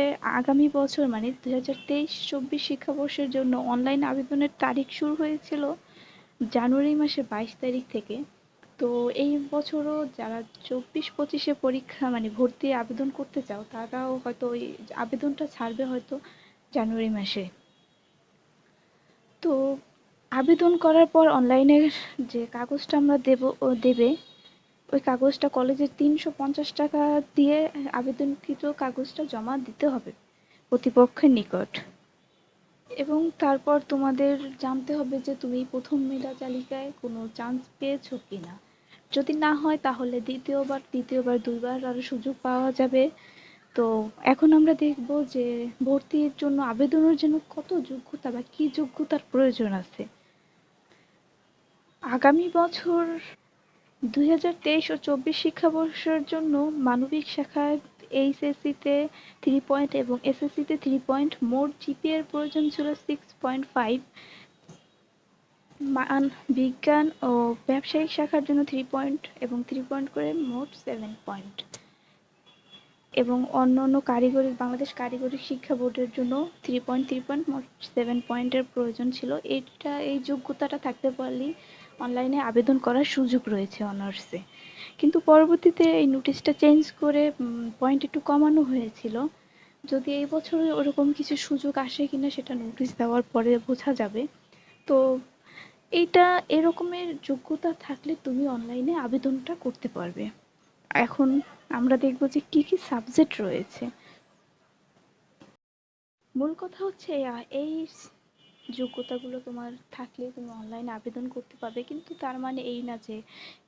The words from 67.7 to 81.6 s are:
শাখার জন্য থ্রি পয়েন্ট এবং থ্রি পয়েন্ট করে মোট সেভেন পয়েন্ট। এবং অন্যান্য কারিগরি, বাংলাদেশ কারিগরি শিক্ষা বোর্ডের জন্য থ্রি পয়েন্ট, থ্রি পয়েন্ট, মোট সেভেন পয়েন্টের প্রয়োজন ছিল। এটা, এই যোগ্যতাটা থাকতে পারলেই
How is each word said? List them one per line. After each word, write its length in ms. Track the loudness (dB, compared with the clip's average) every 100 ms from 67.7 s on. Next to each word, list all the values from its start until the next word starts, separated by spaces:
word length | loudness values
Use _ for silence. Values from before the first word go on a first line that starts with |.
| -2 -2 -2 -2
শাখার 320 | -2 0 0
জন্য 180 | 2 0 0
থ্রি 160 | -4 -4
পয়েন্ট 300 | -4 -4 -4 -8 -10
এবং 220 | -6 -6
থ্রি 180 | -6 -6 -4
পয়েন্ট 200 | -6 -4
করে 220 | -4 -2
মোট 360 | -2 -4 -6 -8 -12 -10
সেভেন 260 | -10 -10 -12 -12
পয়েন্ট। 300 | -12 -14 -16 -18 -20 _ _ _ _ _ _ _ _ _ -20 _ _ _
এবং 320 | -2 0 0 0
অন্যান্য 440 | 2 4 4 4 2
কারিগরি, 480 | 2 2 4 4 0 -2
বাংলাদেশ 300 | -6 -4 -6
কারিগরি 440 | -6 -8 -6 -6 -6
শিক্ষা 380 | -8 -8 -4 -2
বোর্ডের 340 | -2 -2 -4
জন্য 220 | -4 -2 -2 -4 -8
থ্রি 160 | -6 -4
পয়েন্ট, 280 | -2 -2 -2
থ্রি 120 | -4
পয়েন্ট, 300 | -4 -4 -4
মোট 140 | -6 -8 _ -8 -4
সেভেন 220 | -2 -2 -4
পয়েন্টের 360 | -4 -2 -2
প্রয়োজন 440 | -2 -4 -4 -2 -4
ছিল। 200 | -4 -4 -4
এটা, 560 | -4 -4 -6 -10 -6 -4
এই 200 | -4 -4
যোগ্যতাটা 580 | -4 -6 -6 -6 -6 -4
থাকতে 320 | -6 -4 -4
পারলেই 420 | -2 -6 -4 -6 -8